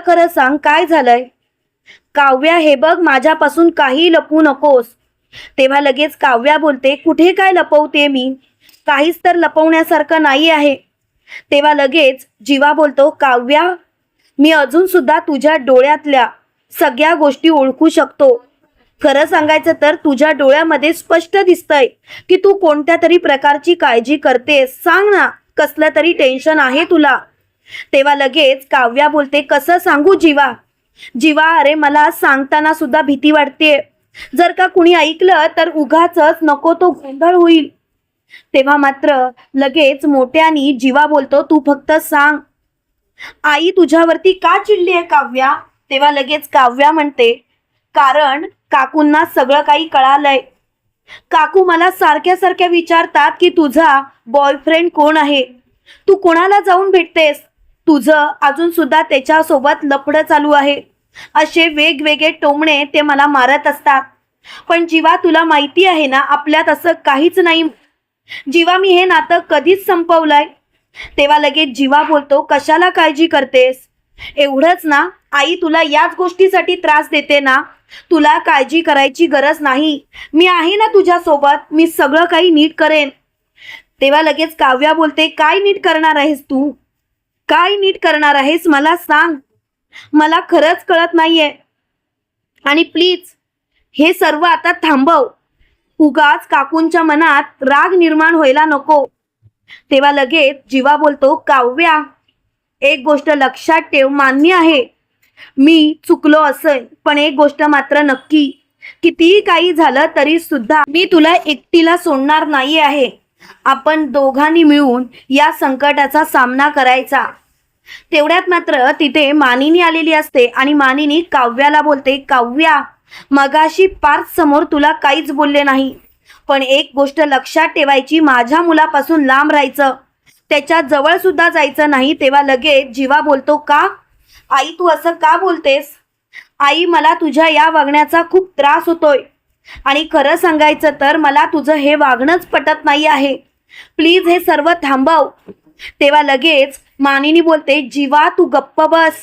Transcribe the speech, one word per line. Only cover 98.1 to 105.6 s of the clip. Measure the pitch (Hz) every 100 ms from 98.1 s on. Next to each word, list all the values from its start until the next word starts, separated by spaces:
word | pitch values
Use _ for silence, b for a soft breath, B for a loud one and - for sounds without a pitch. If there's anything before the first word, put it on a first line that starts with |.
| 311 320 330
व्हायला | 285 285 311
नको." | 277 285 294 269 _ _ _ _ _ _ B _
तेव्हा | 269 285
लगेच | 285 262 320 277 277 _
जीवा | 262 262 294
बोलतो, | 302 285 269 320
"काव्या, | - 269 247 262 339 302 294 _ _ _ _ _ _ _
एक | 277 302 262
गोष्ट | 285 302
लक्षात | 294 262 254 - 320
ठेव, | 320 294 269
मान्य | 285 269 269 320
आहे | 370 330 294 233 _ _ _ b b b
मी | -